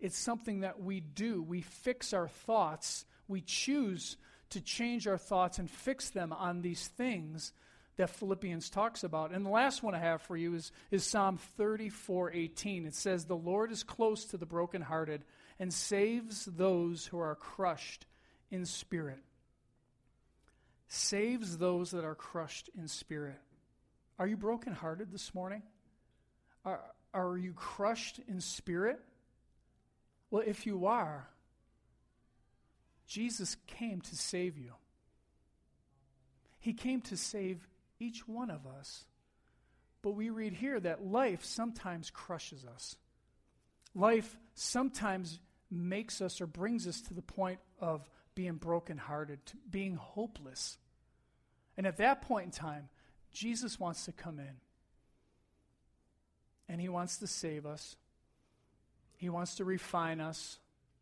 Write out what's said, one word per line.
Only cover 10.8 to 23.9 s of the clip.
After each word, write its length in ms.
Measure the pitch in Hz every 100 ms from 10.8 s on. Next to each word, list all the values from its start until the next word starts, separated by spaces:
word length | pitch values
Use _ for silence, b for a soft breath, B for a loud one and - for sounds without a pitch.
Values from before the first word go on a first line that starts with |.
| B
is 160 | 196 -
Psalm 320 | 214 196 180 - -
thirty-four 760 | 208 214 214 214 - 180 175
eighteen. 520 | 170 165 - 202 180
It 100 | 156
says, 300 | - 196 180
"The 120 | 160 170
Lord 360 | 165 202 226
is 100 | 214
close 440 | - - 220 214 -
to 100 | 185
the 80 |
brokenhearted 800 | 165 170 175 185 139 160 156 151 - B B B
and 140 | 185
saves 720 | - - 196 214 233 226 208
those 640 | 196 165 190 175 170 165 -
who 120 | 170
are 160 | 160
crushed 680 | 147 - - 180 151 - - - b b b b
in 160 | 185 180
spirit." 560 | - - 170 147 135 - _ _ _ _ _ _ _ _ _ _ _ b b b b _
Saves 640 | - - 202 226 247 196 165
those 360 | 180 175 170
that 120 | 185
are 120 | 156 156
crushed 520 | - 170 151 - - 190
in 120 | 156
spirit. 500 | - - 151 143 139 _ _ _ _ _